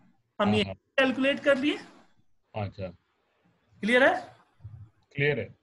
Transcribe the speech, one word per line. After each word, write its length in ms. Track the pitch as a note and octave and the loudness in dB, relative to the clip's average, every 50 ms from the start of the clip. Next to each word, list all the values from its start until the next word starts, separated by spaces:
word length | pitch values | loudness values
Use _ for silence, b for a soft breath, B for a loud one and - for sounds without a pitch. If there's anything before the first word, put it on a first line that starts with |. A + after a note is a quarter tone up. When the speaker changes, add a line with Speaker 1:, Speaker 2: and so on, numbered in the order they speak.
| _ _ _ _ _ _ _ - | _ _ _ _ _ _ _ -2
Speaker 1:
हम 80 | G#3 - | 0 2
Speaker 2:
हाँ, 60 | G#2 | 2
Speaker 1:
ये 80 | G#2+ - | 2 0
Speaker 2:
हाँ। 120 | G2 F#2 | -2 -6
Speaker 1:
कैलकुलेट 680 | - _ _ _ - C4+ C4 B3+ C4+ C4 C#4 C#4 C#4 | -12 _ _ _ 0 2 2 0 0 0 0 0 0
कर 180 | - D4 C#4 B3+ | 2 2 2 2
लिए। 200 | B3+ D4+ G4 - - - - - _ _ _ _ _ _ _ _ _ _ - | 2 -2 -2 -4 -8 -16 -20 -20 _ _ _ _ _ _ _ _ _ _ -8
Speaker 2:
अच्छा। 340 | G#2+ G#2 F#2 - - F#2+ F2+ F2 - _ _ _ _ _ _ _ _ _ _ _ _ _ _ _ - | -8 -8 -8 -8 -10 -12 -12 -12 -16 _ _ _ _ _ _ _ _ _ _ _ _ _ _ _ -8
Speaker 1:
Clear 240 | - G#3 B3 B3 C4+ | -2 2 4 4 4
है? 320 | D#4+ F4+ - - - - _ _ _ _ _ - - - - - - _ _ _ _ _ | 4 2 0 -6 -12 -20 _ _ _ _ _ -20 -20 -20 -20 -20 -20 _ _ _ _ _
Speaker 2:
Clear 260 | C#3 C#3+ D3 C#3+ A#2+ | -2 -2 -2 -2 -2
है। 160 | G2 - - _ | -6 -10 -14 _